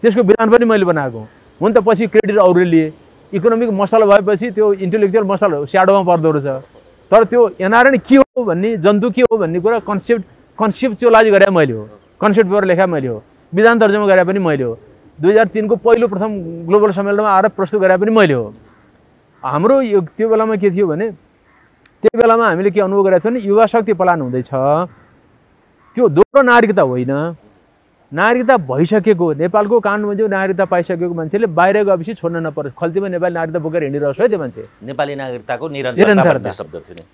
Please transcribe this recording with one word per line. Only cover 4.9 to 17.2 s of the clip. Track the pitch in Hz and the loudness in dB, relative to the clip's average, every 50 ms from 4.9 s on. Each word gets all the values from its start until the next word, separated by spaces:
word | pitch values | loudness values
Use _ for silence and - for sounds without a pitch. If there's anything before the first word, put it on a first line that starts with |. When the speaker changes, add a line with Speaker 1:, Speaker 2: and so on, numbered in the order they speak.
| 170 220 208 196 185 226 214 | 0 0 0 2 2 0 0
Speaker 1:
मसल | 190 196 180 208 196 160 143 147 | 0 -2 0 0 -2 -2 -2 -6
स्याडोमा | 135 - 190 185 185 196 202 190 175 175 | -2 0 2 2 4 2 2 2 2 0
पर्दो | 165 156 160 | 2 2 0
रहेछ। | 151 147 139 143 135 131 135 _ _ - _ _ _ _ _ _ | -2 -2 -4 -4 -8 -8 -12 _ _ -20 _ _ _ _ _ _
तर | 190 220 226 | 4 4 4
त्यो | 196 233 240 240 202 - _ | 4 2 2 2 2 0 _
एनआरएन | 190 190 214 233 247 269 269 233 | -4 0 2 2 2 2 0 -4
के | - - 262 | 0 4 4
हो | 277 269 _ _ - 240 | 4 4 _ _ -6 -4
भन्ने, | 208 165 175 190 226 233 | -4 -4 -2 -2 -4 -4
जन्तु | 202 156 196 208 208 185 247 | 0 0 0 2 2 0 -2
के | 190 254 254 | 0 0 0
हो | 240 226 220 | 0 0 -2
भन्ने | 190 160 165 180 | -2 -2 -4 -2
कुरा | 170 220 233 226 | -2 -2 -2 -2
concept, | - - 208 190 - - 233 226 180 _ _ _ _ _ _ - | -4 -6 -8 -8 -2 -2 -4 -4 -4 _ _ _ _ _ _ -4
conceptualize | 214 214 196 - 254 262 214 - 240 240 226 220 226 220 | -4 -4 -2 -2 -4 -4 -4 0 0 4 4 6 4 6
गरे | 202 196 190 202 | 4 4 4 4
मैले | 190 175 156 135 117 | 4 0 0 0 -2
हो, | 110 104 107 - - _ _ _ _ | -8 -10 -16 -20 -20 _ _ _ _
कन्सेप्ट | - 214 202 214 220 180 | -2 0 2 2 2 2
paper | 196 208 196 | 2 0 0
लेखा | 185 180 165 196 | 0 2 0 0
मैले | 185 170 151 131 127 | 0 0 -4 -4 -6
हो, | 117 107 _ _ _ _ _ _ - | -8 -8 _ _ _ _ _ _ -2
विधान | 185 214 233 233 233 | 2 2 4 4 4
तर्जुमा | 220 208 196 214 208 | 2 2 2 0 2
गरे | 196 190 185 180 | 2 2 2 2
पनि | 175 190 202 | 0 -2 -2
मैले | 190 170 151 139 127 | -2 -2 -2 -2 -4
हो, | 120 113 - - _ - _ _ _ _ - | -6 -8 -10 -14 _ -20 _ _ _ _ -2
दुई | 147 180 | 0 2
हजार | 208 220 226 | 4 2 2
तिनको | 185 - 220 214 214 240 | 2 -2 -6 -2 -2 -2
पहिलो | 220 - 233 233 233 233 226 | -2 2 0 2 2 2 -2
प्रथम | 196 190 202 220 214 196 170 165 170 165 170 | -2 -4 -6 -6 -6 -8 -10 -12 -14 -14 -4
ग्लोबल | 165 190 208 208 214 | 0 2 2 2 2
सम्मेलनमा | 185 185 196 202 202 202 | 0 -2 -4 -2 -2 -2